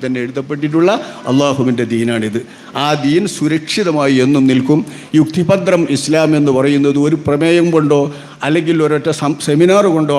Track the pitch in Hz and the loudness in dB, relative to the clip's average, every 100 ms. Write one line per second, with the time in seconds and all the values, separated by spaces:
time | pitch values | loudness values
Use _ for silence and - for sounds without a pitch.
0 | 131 127 123 131 135 147 151 160 175 226 | -6 -6 -6 -8 -8 -6 -2 0 2 0
1 | - - - 131 143 135 127 120 113 117 | -4 -10 -2 0 2 0 0 -2 -2 -2
2 | 117 117 107 110 - - - 131 147 151 | -2 -2 -4 -6 -8 -16 -12 -4 -2 0
3 | 135 165 202 - 151 156 151 - 180 151 | 0 0 0 -2 -2 -2 -4 -4 -2 0
4 | 143 131 127 143 131 131 131 147 117 - | 2 2 2 2 2 2 2 0 -2 -10
5 | - 156 156 180 165 196 180 175 147 135 | -2 0 2 0 0 0 2 0 0 -2
6 | 143 156 156 151 143 131 139 143 143 143 | 0 0 2 2 2 2 2 2 2 2
7 | 147 160 143 147 165 175 170 160 147 143 | 0 0 -2 0 2 2 2 2 2 2
8 | 143 - - - 135 165 165 165 151 147 | 0 -6 -18 -8 -2 0 0 0 0 0
9 | 160 151 147 156 - 147 180 202 202 160 | -2 -2 -4 -4 -2 2 4 4 2 2
10 | 151 | 0